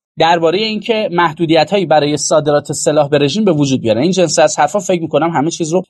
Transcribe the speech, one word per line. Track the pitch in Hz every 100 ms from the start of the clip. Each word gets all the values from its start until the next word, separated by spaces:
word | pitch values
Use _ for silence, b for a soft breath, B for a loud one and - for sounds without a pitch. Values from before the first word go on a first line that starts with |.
| _ -
دربارهٔ | 160 175 165 180
اینکه | 220 214 208 220 208
محدودیت‌هایی | 175 170 156 165 160 156 202 165
برای | 156 147 147
صادرات | - 160 151 147 147
سلاح | 147 - 151 143
به | 147
رژیم | 143 185 214
به |
وجود | 156 139 131
بیاره. | 110 107
این | 160
جنس | 185 170 147
از | 156 -
حرفا | 147 208
فکر | 185 180
می‌کنم | 160 147 165
همه | 165 151
چیز | 165 156
رو | 175 185